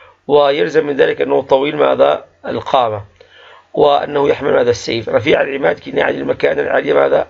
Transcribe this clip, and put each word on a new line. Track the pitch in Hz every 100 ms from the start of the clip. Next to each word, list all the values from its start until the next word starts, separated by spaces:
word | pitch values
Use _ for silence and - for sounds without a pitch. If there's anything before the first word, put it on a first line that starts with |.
| - _ -
ويلزم | 147 143 147 170 151 147
من | 139
ذلك | 156 143
أنه | 135 139
طويل | - 135 147 147
ماذا؟ | 135 127 139 151 - _ 269
القامة، | 123 - 135 117 107 - _ _ - - - _
وأنه | - 147 143 - 143 143
يحمل | 139 139
ماذا؟ | 143 120
السيف. | 117 - 117 110
رفيع | 131 117 -
العماد | 139 135 135 147
كناية | - 139
عن | 139
المكانة | 139 139 135 143 143
العالية | 143 135 147
ماذا؟ | 143 139 151 -